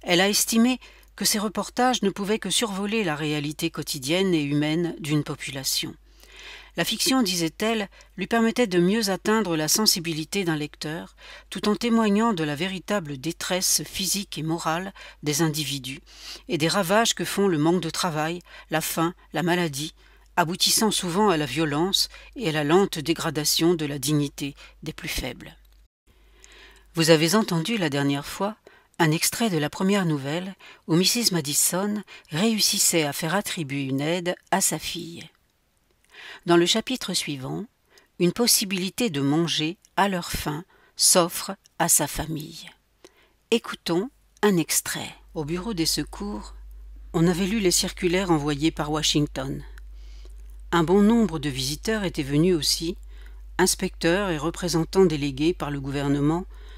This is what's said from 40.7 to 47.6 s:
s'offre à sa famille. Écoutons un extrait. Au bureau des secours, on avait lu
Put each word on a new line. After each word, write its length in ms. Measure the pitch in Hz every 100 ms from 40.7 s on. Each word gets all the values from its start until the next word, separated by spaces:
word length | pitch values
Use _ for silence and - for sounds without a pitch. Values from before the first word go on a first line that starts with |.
| _ _ -
s'offre 600 | - 185 165 - - 196 _ -
à 100 | 165
sa 180 | - 147
famille. 640 | - 151 156 - - - - _ _ - _ _ _ -
Écoutons 580 | 226 - - - 170 247 _ _ -
un 140 | 208 180
extrait. 580 | 151 - - 156 - - -
Au 100 | 175
bureau 300 | 147 180 202
des 120 | 175 160
secours, 680 | - 147 - 202 208 - - - - - - -
on 140 | 165 170
avait 200 | 170 190
lu 140 | 226